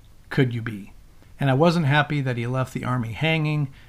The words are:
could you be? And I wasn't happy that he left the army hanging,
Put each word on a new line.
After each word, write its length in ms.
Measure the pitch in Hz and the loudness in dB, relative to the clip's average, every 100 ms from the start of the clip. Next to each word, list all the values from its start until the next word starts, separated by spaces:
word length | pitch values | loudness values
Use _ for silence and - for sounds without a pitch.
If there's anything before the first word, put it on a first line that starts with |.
| - - - | -20 -20 -4
could 240 | - 127 | 0 2
you 80 | 117 | 0
be? 320 | 113 104 98 - - - - - | -6 -10 -12 -20 -20 -20 -20 -2
And 100 | 139 | 2
I 40 | |
wasn't 320 | 131 170 170 139 | 4 4 4 2
happy 360 | 147 143 147 | 2 2 -2
that 160 | 131 120 | -2 -4
he 100 | 117 | -4
left 260 | 131 127 | -2 -4
the 120 | - - | -4 -4
army 260 | 127 120 | -2 -4
hanging, 560 | 104 160 160 151 151 143 - | -2 0 0 0 -2 -4 -8